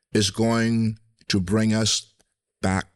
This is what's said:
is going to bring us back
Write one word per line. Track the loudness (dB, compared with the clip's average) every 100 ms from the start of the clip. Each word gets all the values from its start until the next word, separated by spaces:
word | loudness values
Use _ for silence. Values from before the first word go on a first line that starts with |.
| _
is | -2 0
going | 0 0 2 0 0 -2 -4 _ _ -4
to | -2
bring | 0 0 2
us | 0 0 -4 -8 _ _ _ _ -6
back | -2 -2 -4